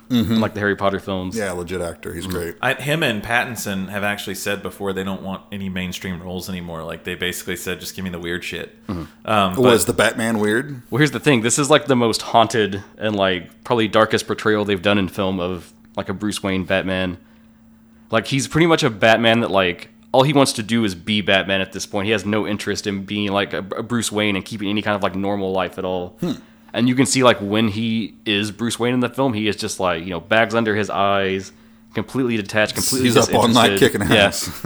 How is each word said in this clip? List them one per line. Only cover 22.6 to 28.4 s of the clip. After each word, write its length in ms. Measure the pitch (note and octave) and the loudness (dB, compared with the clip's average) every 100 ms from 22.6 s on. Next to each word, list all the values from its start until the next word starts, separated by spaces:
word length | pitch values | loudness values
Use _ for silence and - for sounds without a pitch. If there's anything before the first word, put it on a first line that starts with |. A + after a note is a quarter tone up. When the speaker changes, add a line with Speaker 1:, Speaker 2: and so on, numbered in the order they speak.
| - F#2 G#2 | -4 -6 -4
Speaker 2:
in 160 | G2 | -6
being, 300 | F#2+ G#2 G2+ | -6 -4 -2
like, 180 | G2 G2 | -2 -2
a, 60 | D#2+ F#2+ - | -4 -6 -8
a 80 | |
Bruce 260 | A2+ A#2+ - | -4 -2 -2
Wayne 280 | G#2 G#2+ F#2+ | 0 0 -2
and 80 | - | -6
keeping 240 | G#2+ G2+ | -8 -4
any 120 | G#2 | -2
kind 140 | G#2+ G#2 | -2 0
of, 80 | |
like, 120 | G2 F#2 | -2 -2
normal 360 | G2 G2+ F#2+ | -4 -2 -2
life 260 | F#2+ F2+ - | -2 -4 -4
at 60 | |
all. 320 | F#2+ F#2 F2+ - | -4 -4 -6 -6
Speaker 1:
Hmm. 100 | F3 G#2 - - - | -6 -6 -12 -20 -8
Speaker 2:
And 140 | G#2+ B2+ | 0 2
you 80 | B2+ | 2
can 100 | B2+ | 2
see, 160 | C3 | 4
like, 160 | B2 A2 | 4 4
when 300 | G2+ G#2+ A2+ | 2 0 0
he 440 | G#2 A2+ A2+ - - A2 | -2 -2 -2 -4 -6 -2
is 260 | G2+ | 0